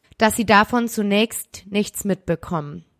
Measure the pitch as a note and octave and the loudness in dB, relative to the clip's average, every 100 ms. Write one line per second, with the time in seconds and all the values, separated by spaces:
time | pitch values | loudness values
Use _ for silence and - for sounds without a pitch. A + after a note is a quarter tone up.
0 | _ - A3 G#3+ G#3 G#3 G#3+ B3 A#3 A3 | _ 0 0 2 4 4 4 0 -2 -2
1 | G3+ G3+ A3+ - - - G3+ G3+ G#3 - | 0 2 0 -4 -14 -18 -6 -4 -4 -4
2 | G3+ F#3 - D#3+ - E3+ C#3+ D#3 - | -4 -2 -2 -6 -4 -6 -6 -12 -18